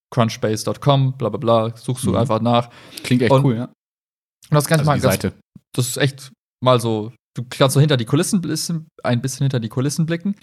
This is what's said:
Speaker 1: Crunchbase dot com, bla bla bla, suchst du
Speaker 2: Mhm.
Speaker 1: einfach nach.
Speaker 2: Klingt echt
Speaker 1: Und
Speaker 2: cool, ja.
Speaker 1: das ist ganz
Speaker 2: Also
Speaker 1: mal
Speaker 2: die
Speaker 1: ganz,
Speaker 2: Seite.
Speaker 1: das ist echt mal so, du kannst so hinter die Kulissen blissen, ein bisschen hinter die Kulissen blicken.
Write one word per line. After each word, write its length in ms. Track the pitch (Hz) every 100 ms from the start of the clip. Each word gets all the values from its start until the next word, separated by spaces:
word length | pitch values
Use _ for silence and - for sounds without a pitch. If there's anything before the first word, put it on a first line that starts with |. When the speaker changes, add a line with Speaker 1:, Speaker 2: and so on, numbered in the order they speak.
| _
Speaker 1:
Crunchbase 500 | - 110 - 107 110
dot 160 | - 107
com, 380 | - 139 131 127
bla 100 | 117
bla 100 | 107
bla, 380 | 113 113 110 113
suchst 300 | - 123 -
du 60 |
Speaker 2:
Mhm. 40 | 113
Speaker 1:
einfach 240 | 117 110
nach. 300 | 113 120 117 - - -
Speaker 2:
Klingt 180 | - 123
echt 80 | 123
Speaker 1:
Und 120 | 135
Speaker 2:
cool, 140 | 135 113
ja. 120 | 127 _ _ _ _ _ _ _ -
Speaker 1:
das 140 | 151
ist 60 | 143
ganz 100 | 160
Speaker 2:
Also 100 | 151
Speaker 1:
mal 40 | 135
Speaker 2:
die 60 |
Speaker 1:
ganz, 120 | 120 98
Speaker 2:
Seite. 180 | 98 - _ - _ -
Speaker 1:
das 120 | 123
ist 80 | -
echt 340 | 139 - - _ _ _
mal 160 | 127 127
so, 320 | 113 110 110 - _ -
du 80 | 123
kannst 240 | - 135
so 80 | 135
hinter 160 | 151 135
die 80 | 113
Kulissen 340 | 143 185 202
blissen, 480 | 170 156 - 170 160 _
ein 180 | - 120
bisschen 220 | 131 -
hinter 160 | 139 127
die 80 | 113
Kulissen 380 | 131 135 139 160
blicken. 300 | 170 202 202